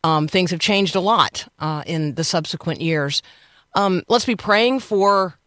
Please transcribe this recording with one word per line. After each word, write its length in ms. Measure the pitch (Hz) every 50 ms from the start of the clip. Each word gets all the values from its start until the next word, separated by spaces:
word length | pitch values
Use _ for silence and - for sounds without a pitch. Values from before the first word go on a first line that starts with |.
| -
um, 240 | 165 160 151 151
things 240 | 151 - 185 180 156
have 80 | 175 165
changed 380 | - - 208 196 196 175 -
a 20 | 190
lot, 480 | 180 202 233 247 - - - - - - _ _
uh, 220 | 156 156 156 151 -
in 280 | - 170 160 156 147 123
the 100 | 160 160
subsequent 560 | - - 165 156 - - - - 170 156 -
years. 420 | 160 165 165 151 143 143 143 - _ - - _ _ _ _ _ _ _ -
Um, 300 | 196 202 196 185 175 - -
let's 160 | 226 240 -
be 100 | 254 233
praying 460 | - - 208 202 208 233 247 262 262
for 580 | - - 214 196 196 202 202 196 190 180 - _ _